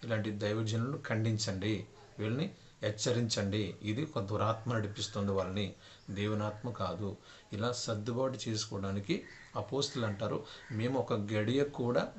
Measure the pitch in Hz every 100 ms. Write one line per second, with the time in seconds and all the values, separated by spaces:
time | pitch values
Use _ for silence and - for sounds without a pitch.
0 | 113 110 107 101 104 110 110 113 123 147
1 | - 113 113 110 - 95 104 101 - -
2 | - - 107 123 196 - - - 107 107
3 | - 117 113 113 98 107 95 - 104 107
4 | 156 - 98 104 107 113 120 117 104 104
5 | - 107 101 95 92 95 92 - - -
6 | - 98 104 107 107 107 123 110 92 90
7 | 101 - - - - 101 120 120 - 104
8 | 107 120 131 123 117 107 - 101 95 98
9 | 98 131 - - - 113 104 135 139 131
10 | 110 101 113 - - - - 110 120 135
11 | 120 113 101 107 107 131 143 - 120 123
12 | -